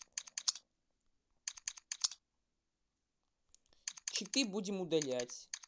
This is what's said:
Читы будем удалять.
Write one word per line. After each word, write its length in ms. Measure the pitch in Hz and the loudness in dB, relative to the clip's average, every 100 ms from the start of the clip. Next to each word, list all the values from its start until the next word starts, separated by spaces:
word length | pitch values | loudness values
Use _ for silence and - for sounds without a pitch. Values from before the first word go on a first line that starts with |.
| - - - - - - - _ _ _ _ _ _ _ - - - - - - - - _ _ _ _ _ _ _ _ _ _ _ _ _ - _ _ - - - | -8 -10 -8 -2 -2 -2 -6 _ _ _ _ _ _ _ -12 -10 -10 -10 -8 -2 -2 -2 _ _ _ _ _ _ _ _ _ _ _ _ _ -20 _ _ -10 -8 -4
Читы 340 | - 190 269 233 | -4 2 2 4
будем 360 | 202 190 196 | 2 0 0
удалять. 680 | 170 160 139 123 123 - - - | 4 4 4 0 -2 -6 -10 -12